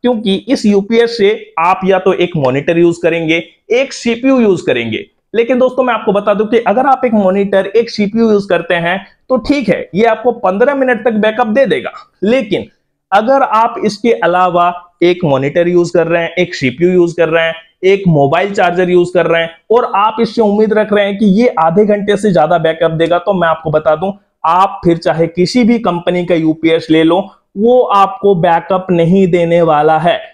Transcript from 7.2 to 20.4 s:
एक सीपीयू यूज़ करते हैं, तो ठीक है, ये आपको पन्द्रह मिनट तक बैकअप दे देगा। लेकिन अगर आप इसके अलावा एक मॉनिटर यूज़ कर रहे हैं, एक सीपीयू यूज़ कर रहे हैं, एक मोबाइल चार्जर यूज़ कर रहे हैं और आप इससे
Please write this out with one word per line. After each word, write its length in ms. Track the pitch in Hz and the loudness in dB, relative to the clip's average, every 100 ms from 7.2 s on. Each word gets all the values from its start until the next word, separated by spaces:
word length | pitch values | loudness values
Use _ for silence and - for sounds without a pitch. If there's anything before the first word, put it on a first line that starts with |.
| 190 196 202 190 190 | 0 0 0 0 0
एक 220 | 226 233 | -2 -2
सीपीयू 400 | - 202 226 226 | -4 -2 0 2
यूज़ 180 | 208 202 | 2 0
करते 260 | - 170 175 | -4 -2 -2
हैं, 220 | 170 190 196 _ _ | -2 -4 -8 _ _
तो 80 | 254 | -4
ठीक 300 | - 285 214 | 0 -2 0
है, 200 | 135 - | -2 -2
ये 100 | 170 233 | 0 0
आपको 260 | 220 254 | 0 -2
पन्द्रह 420 | 233 185 196 247 | -2 -4 0 0
मिनट 300 | 277 254 240 | 0 -2 0
तक 80 | - | -2
बैकअप 340 | 214 214 220 240 | 0 0 0 0
दे 160 | 214 254 | 2 2
देगा। 260 | 139 - - - _ | 0 -4 -14 -20 _
लेकिन 440 | 196 262 202 156 101 _ _ _ _ | 0 0 0 -6 -6 _ _ _ _
अगर 300 | 196 220 269 | 0 2 0
आप 320 | 262 214 233 233 | 2 2 0 -2
इसके 280 | 208 208 233 | -6 -2 -2
अलावा 580 | 226 170 175 180 175 175 175 - _ | 0 0 0 0 2 0 -2 -18 _
एक 220 | 175 175 | 0 2
मॉनिटर 440 | 160 135 139 175 170 | 0 0 0 0 0
यूज़ 240 | 175 170 | 0 2
कर 140 | 175 160 | 0 0
रहे 160 | 170 | -2
हैं, 120 | 165 | -2
एक 200 | - 175 | -4 -4
सीपीयू 360 | - 131 123 175 | -2 -6 0 0
यूज़ 220 | 180 170 165 | 2 0 0
कर 120 | 160 | 0
रहे 160 | 165 | 0
हैं, 100 | 165 160 _ _ | -2 -6 _ _
एक 180 | 185 196 190 | 0 2 2
मोबाइल 440 | 151 139 165 202 | 2 2 0 -2
चार्जर 380 | 202 180 175 180 | 0 0 0 2
यूज़ 220 | 180 175 | 2 2
कर 120 | 175 165 | 0 0
रहे 160 | 165 | -2
हैं 80 | 165 - _ | -4 -10 _
और 200 | 226 240 190 | 0 0 0
आप 200 | 214 226 | 0 0
इससे 220 | 226 240 | -4 0